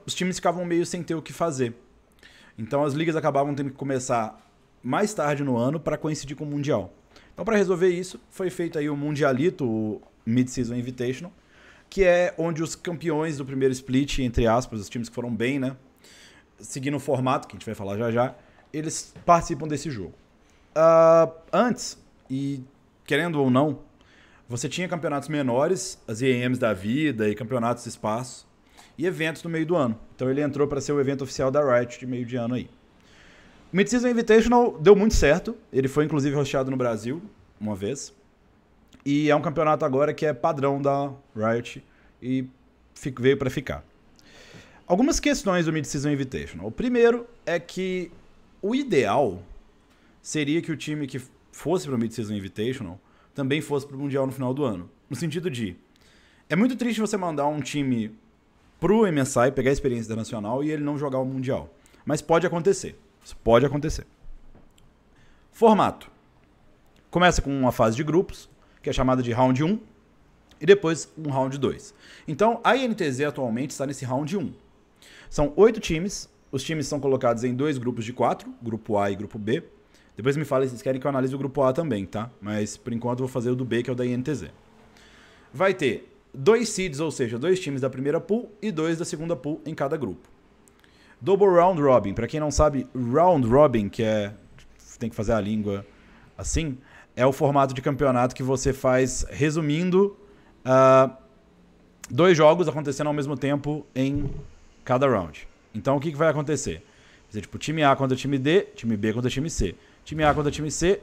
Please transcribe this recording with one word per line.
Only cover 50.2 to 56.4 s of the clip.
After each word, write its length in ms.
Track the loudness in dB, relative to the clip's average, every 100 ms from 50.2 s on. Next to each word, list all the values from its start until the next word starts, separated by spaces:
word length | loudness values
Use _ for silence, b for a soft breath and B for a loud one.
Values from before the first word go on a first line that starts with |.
seria 400 | -8 -4 -2 -2
que 100 | -2
o 60 | -6
time 300 | -6 -6 -6
que 120 | -10 -14 _ _
fosse 360 | -8 -2 -2 -2
pro 100 | -4
Mid-Season 380 | -4 -6 -6
Invitational 640 | -6 -8 -6 -4 -6 -10 -14 _ b b
também 280 | -6 -2 -2
fosse 240 | -2 -4 -4
pro 100 | -8
Mundial 300 | -4 -2 -2
no 60 |
final 200 | -4 -4
do 120 | -2
ano. 260 | -2 -4 -10 _ -12
No 80 | -6
sentido 320 | -6 -4 -6
de, 300 | -6 -8 -10 _ _ b b b b